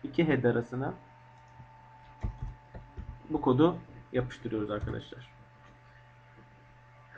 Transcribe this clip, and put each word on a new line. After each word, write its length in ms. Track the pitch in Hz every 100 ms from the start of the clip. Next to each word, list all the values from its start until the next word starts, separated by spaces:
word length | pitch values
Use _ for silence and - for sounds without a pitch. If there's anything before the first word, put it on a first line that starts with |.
İki 260 | - - 160
head 160 | 131
arasına 500 | 123 117 120 127 143 190 - - - - - - - - - - - - - - 120 - - - - - - - -
bu 100 | 151
kodu 380 | 139 123 165 170 - - -
yapıştırıyoruz 580 | 127 123 - - 110 104
arkadaşlar. 600 | 104 101 - - - - - - - - - - - - - - - - - - - - - -